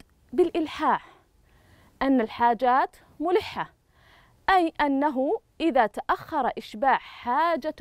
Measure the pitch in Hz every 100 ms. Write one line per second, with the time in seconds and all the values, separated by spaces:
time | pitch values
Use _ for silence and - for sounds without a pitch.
0 | - _ _ 247 349 - 311 - 302 220
1 | - - _ _ _ _ _ _ _ -
2 | 269 262 220 - 240 226 254 254 359 _
3 | _ - 311 381 - - 160 _ _ _
4 | _ _ _ _ - 381 330 - 294 269
5 | 294 254 277 440 _ - 320 254 214 -
6 | - 415 - 311 233 - - 208 269 202
7 | - - 240 262 330 320 311 302